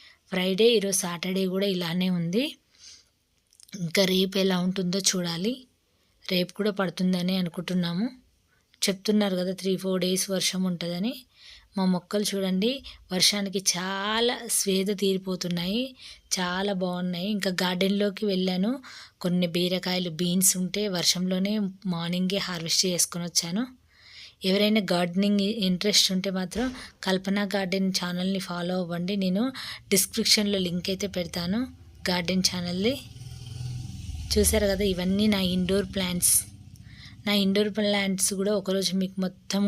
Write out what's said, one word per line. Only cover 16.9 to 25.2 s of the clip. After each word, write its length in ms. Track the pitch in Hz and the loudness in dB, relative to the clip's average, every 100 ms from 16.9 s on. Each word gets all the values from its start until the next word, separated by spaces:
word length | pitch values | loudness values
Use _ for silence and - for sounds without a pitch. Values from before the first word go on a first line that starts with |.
| 180 180 175 196 208 | -2 -4 -4 -2 -2
ఇంకా 160 | 190 180 | 0 0
గార్డెన్లోకి 640 | 180 180 196 202 202 196 208 | 0 2 2 2 0 0 0
వెళ్ళాను, 460 | 185 185 185 208 254 - - - - | 2 2 2 0 -2 -8 -18 -20 -6
కొన్ని 260 | 180 180 175 | 0 2 2
బీరకాయలు, 600 | 175 180 180 185 185 180 | 0 0 0 -2 -2 -2
బీన్స్ 480 | 160 175 180 180 185 | -2 2 4 4 2
ఉంటే 300 | 180 202 208 | 0 -2 -2
వర్షంలోనే 640 | 180 156 175 185 190 202 214 196 190 190 | 0 0 2 0 0 0 0 -2 -4 -4
మార్నింగే 520 | 170 170 180 185 196 | -2 -2 0 0 0
హార్వెస్ట్ 480 | 185 170 160 - 185 | -2 -6 -2 0 2
చేసుకొని 400 | 170 - 170 170 | 2 0 -2 -2
వచ్చాను. 340 | 165 170 196 254 - _ - - - - - | -2 0 -2 -4 -8 _ -20 -20 -20 -20 -4
ఎవరైనా 380 | 190 196 208 220 180 | 0 2 4 2 2
గార్డెనింగ్ 480 | 175 175 185 | 2 2 2